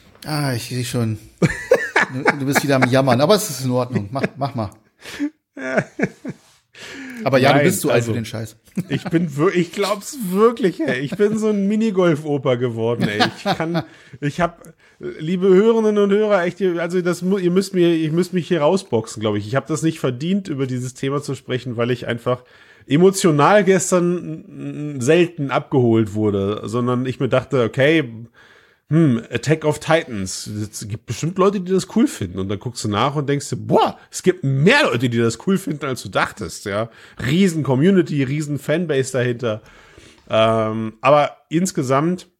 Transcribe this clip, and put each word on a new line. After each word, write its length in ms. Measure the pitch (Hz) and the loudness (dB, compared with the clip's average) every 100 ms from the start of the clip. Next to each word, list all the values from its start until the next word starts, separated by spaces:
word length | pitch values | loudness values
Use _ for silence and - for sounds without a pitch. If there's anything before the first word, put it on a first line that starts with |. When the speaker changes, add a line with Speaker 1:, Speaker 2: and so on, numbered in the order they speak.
| _ _ - | _ _ -6
Speaker 1:
Ah, 280 | 151 143 | -4 -2
ich 160 | 117 - | -4 -6
sehe 140 | 127 123 | -6 -4
schon. 320 | 131 113 107 - _ - - - 508 - - - | -2 -2 -4 -10 _ -2 -2 0 0 0 -2 -2
Du, 260 | 131 - 151 | -2 -2 -2
du 60 | 135 | 0
bist 180 | 135 | 0
wieder 120 | 139 135 | 2 2
am 140 | 123 | 4
Jammern, 320 | 131 135 120 | 4 4 4
aber 140 | 151 208 | 4 4
es 140 | 208 | 0
ist 140 | 127 127 | -4 -2
in 60 | |
Ordnung. 380 | 123 123 120 101 | -2 -2 -4 -4
Mach, 120 | 131 - - | -4 -6 -4
mach 160 | 131 120 | -6 -4
mal. 140 | 104 - _ _ - - 294 - _ - | -8 -10 _ _ -16 -8 -8 -8 _ -12
Speaker 2:
<laughs> 300 | 262 262 - - 254 - 262 - _ _ _ - - 269 262 240 | -4 -4 -4 -4 -6 -6 -14 -14 _ _ _ -20 -18 -16 -16 -8
Speaker 1:
Aber 140 | 214 131 | 0 4
ja, 140 | 135 | 4
Speaker 2:
Nein, 80 | 139 | 4
Speaker 1:
du 60 | 143 | 4
bist 160 | 110 | 2
zu 60 | 147 | 0
alt 60 | 120 | 0
Speaker 2:
also, 160 | 117 | 0
Speaker 1:
für 60 | 113 | -4
den 80 | 110 | -6
Scheiß. 320 | 110 113 - _ - - | -8 -10 -14 _ -10 -6
Speaker 2:
ich 140 | 135 - | -6 -2
bin 300 | 165 175 139 | -2 -2 0
wir-, 180 | 175 175 | 0 0
ich 160 | 170 | -2
glaub's 460 | - 196 202 - 294 190 | -4 -4 -4 -8 -8 -4
wirklich, 500 | 185 226 233 202 - | 2 2 4 -2 0
ey. 180 | 311 127 | -2 -2
Ich 160 | 143 190 | -4 0
bin 220 | 208 220 | 0 2
so 100 | 214 | 0
ein 200 | 208 196 | 0 0
Minigolf-Opa 880 | 214 226 190 175 147 156 143 135 123 | 0 0 2 2 2 0 -2 0 0
geworden, 520 | 123 113 113 117 113 | 0 -2 -2 0 0
ey. 140 | 104 110 - | 0 -2 -2
Ich 60 | 208 185 | -4 -2
kann, 260 | 165 170 156 - - - | -2 -4 -6 -14 -20 -8
ich 220 | 143 156 | -6 -2
hab, 320 | 170 - 160 - _ _ | -4 -4 -20 -20 _ _
liebe 480 | 147 - 156 185 190 | -12 -8 -4 0 6
Hörerinnen 500 | 185 220 226 214 208 | 6 6 4 2 2
und 140 | 202 | 2
Hörer, 320 | 202 214 202 | 2 4 2
echt, 160 | 175 180 | 0 0
ihr, 200 | 190 170 | -2 0
also 200 | 170 185 | -2 0
das 200 | 175 170 | 0 -2
mu-, 160 | 180 196 | 0 0
ihr 140 | 175 | 2
müsst 220 | 180 190 | 2 2
mir, 220 | 185 170 165 | 2 2 2
ihr 160 | 165 | 0
müsst 220 | 165 180 | 0 0
mich 140 | 185 147 | -2 0
hier 100 | 170 | 2
rausboxen, 600 | 147 185 - 113 110 - | 4 2 0 -2 -2 -4
glaub 140 | 107 104 | -2 -2
ich. 100 | 104 | -2
Ich 80 | 135 | -4
hab 100 | 135 | -2
das 140 | 151 | -2
nicht 180 | 160 160 | -2 -2
verdient, 500 | 143 123 165 196 190 | -4 -4 -2 -2 -2
über 180 | 139 135 | -4 -4
dieses 260 | 127 127 | -4 -8
Thema 280 | - 135 143 | -6 -4 -4
zu 100 | 143 131 | -4 -8
sprechen, 420 | - 123 127 117 | -6 -6 -4 -2
weil 120 | 120 | -2
ich 140 | 123 117 | -2 -4
einfach 360 | 117 123 123 - _ - _ - | -4 -2 -4 -6 _ -20 _ 0
emotional 800 | 139 190 190 185 147 151 208 | 4 6 6 2 6 6 6
gestern 1300 | 185 190 - 185 175 175 165 160 - 143 139 143 147 139 | 6 2 2 2 2 -2 -6 -12 -14 -14 -12 -8 -8 -2
selten 520 | 120 170 165 - 135 | 2 4 2 -2 -4
abgeholt 600 | 143 143 139 120 113 107 | -4 0 2 4 4 2
wurde, 480 | 107 107 98 98 104 110 | 0 0 2 0 -2 -4
sondern 400 | 117 123 123 131 | -2 -2 -2 -4
ich 140 | 123 | -4
mir 80 | 135 | 0
dachte, 340 | 127 120 135 | 0 0 0
okay, 400 | 110 139 139 160 131 113 117 _ - _ _ _ - | 0 2 2 2 0 -8 -18 _ -20 _ _ _ 0
hm, 360 | 151 160 117 - | 4 4 2 -2
Attack 340 | 120 135 156 151 | -4 0 0 0
of 140 | 147 | -2
Titans, 680 | - 160 131 107 92 - - | 0 0 0 -6 -6 -8 -10
es 420 | 104 107 - 104 | -8 -8 -10 -10
gibt 200 | 110 - | -10 -8
bestimmt 320 | 117 151 190 | -6 -4 2
Leute, 200 | 190 202 | 2 2
die 120 | 180 | -2
das 160 | 185 - 214 | -2 0 0
cool 100 | 285 | 0
finden. 320 | - 92 95 | -2 -8 -6
Und 120 | 95 | -6
dann 100 | 101 | -6
guckst 240 | 123 - | -8 -8
du 40 | 110 | -4
nach 280 | 101 131 147 | 0 0 -2
und 120 | 139 | -2
denkst 220 | 143 - | -4 -4
dir, 60 | 120 | -8
boah, 420 | 107 427 330 - - | 0 2 2 -2 -14
es 100 | - | -2
gibt 220 | 180 180 | 0 0
mehr 400 | 135 135 165 285 | -2 2 4 4
Leute, 260 | 285 120 127 | 2 0 0
die 80 | 117 | 2
das 220 | 117 - - | 0 0 -2
cool 100 | 190 | -2
finden, 280 | - 151 143 | -2 -6 -6
als 160 | 127 | -6
du 60 | 104 | -6
dachtest, 560 | 135 165 - 82 - 104 | -4 -4 -6 -12 -8 -4
ja. 260 | 98 117 - - - 120 | -4 -4 -8 -20 -8 -2
Riesen 380 | 165 196 160 | 2 2 2
Community, 580 | 139 131 175 190 156 147 | 0 2 4 4 2 -2
riesen 380 | 131 151 147 139 | -2 -4 -4 -6
Fanbase 520 | - 156 170 135 127 | -2 -2 0 -2 -2
dahinter. 500 | 127 123 117 117 107 - - - - - _ - | -2 -2 -2 -4 -6 -10 -20 -20 -20 -20 _ -2
Ähm, 640 | 113 110 113 110 110 110 110 | 2 4 2 -2 -4 -8 -2
aber 360 | 131 147 143 - _ | 4 4 4 -2 _
insgesamt 800 | 160 185 - 127 135 165 180 - | -2 -2 -2 0 0 0 -2 -8